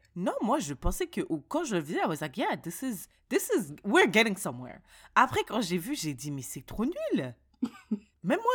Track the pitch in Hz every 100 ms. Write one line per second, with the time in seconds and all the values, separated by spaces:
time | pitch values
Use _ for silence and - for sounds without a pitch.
0 | _ 175 214 523 220 285 151 139 - -
1 | - 208 - 160 - 311 311 185 147 285
2 | 294 151 151 190 381 185 165 - 262 196
3 | - _ _ 381 - 370 147 147 196 226
4 | 240 214 226 190 156 123 127 - - -
5 | - - 262 - - 220 175 180 226 294
6 | 156 127 147 139 123 143 - - 247 539
7 | 640 277 127 - _ _ - - - 202
8 | - _ 170 349 453